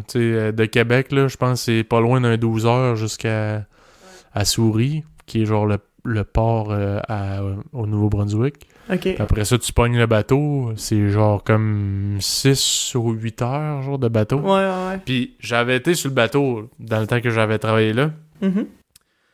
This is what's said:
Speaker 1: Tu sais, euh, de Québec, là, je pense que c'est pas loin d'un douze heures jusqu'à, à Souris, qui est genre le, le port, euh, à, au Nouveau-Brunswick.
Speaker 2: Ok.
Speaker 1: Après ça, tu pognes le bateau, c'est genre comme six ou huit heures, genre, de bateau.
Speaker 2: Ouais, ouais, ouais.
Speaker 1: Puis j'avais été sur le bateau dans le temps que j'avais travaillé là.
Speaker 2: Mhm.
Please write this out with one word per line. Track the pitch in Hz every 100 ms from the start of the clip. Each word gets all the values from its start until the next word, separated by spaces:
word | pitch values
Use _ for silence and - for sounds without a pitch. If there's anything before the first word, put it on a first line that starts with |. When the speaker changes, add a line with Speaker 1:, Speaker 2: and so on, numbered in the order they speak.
| 107
Speaker 1:
Tu |
sais, | 123
euh, | 117 113 107
de | 110
Québec, | 110 120 117 123 131
là, | 139 135
je | -
pense | 127 123
que | -
c'est | 113
pas | 110 117
loin | 117 127
d'un | 120 117
douze | 117 113
heures | 117 123 127 113
jusqu'à, | 110 - 117 110 107 107 104 _ _ _ - - _
à | 107 98
Souris, | - 113 110 127 156 - - -
qui | 110
est |
genre | 107 107 104
le, | 101 - _
le | 123 107
port, | 98 117 113 113 104
euh, | 104 101 101 -
à, | 104 98 98 98 98 -
au | 131 104
Nouveau-Brunswick. | 104 104 101 101 104 131 143 - _ -
Speaker 2:
Ok. | 185 190 185
Speaker 1:
Après | 104 107
ça, | 104 120
tu | -
pognes | - 120 120
le | 113
bateau, | 107 104 135 151 143 120 107
c'est | - 107 101
genre | 101 107 101
comme | - 110 107 104 101 98 101 101
six | - - 135 135 - - -
ou | 127 117
huit | 113 113 -
heures, | 120 139 151 143
genre, | 135 139
de | 117
bateau. | 113 107 135
Speaker 2:
Ouais, | 196
ouais, | 196 196 185 185
ouais. | 190
Speaker 1:
Puis | - 127 127 -
j'avais | - 120 120 127
été | 127
sur | 170 139
le |
bateau | 131 113 143 139 113 107 -
dans | 117 110
le | 107
temps | 120
que | 120
j'avais | 113 107 107
travaillé | 110 110 110
là. | 110 156 156 - _
Speaker 2:
Mhm. | 196 185 - - _ _ _ _ _